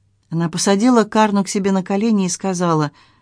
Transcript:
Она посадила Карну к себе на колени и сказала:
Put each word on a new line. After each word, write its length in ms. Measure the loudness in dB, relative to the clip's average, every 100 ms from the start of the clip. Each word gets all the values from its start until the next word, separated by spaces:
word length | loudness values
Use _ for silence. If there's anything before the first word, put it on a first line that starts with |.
| _ _ _
Она 200 | -4 -4
посадила 540 | -2 0 2 4 4 2
Карну 380 | 0 2 0
к 60 | -2
себе 220 | -2 0
на 120 | -2
колени 420 | -2 -2 0 0 0
и 40 |
сказала: 600 | -4 -4 -2 0 0 -2 -6 _ _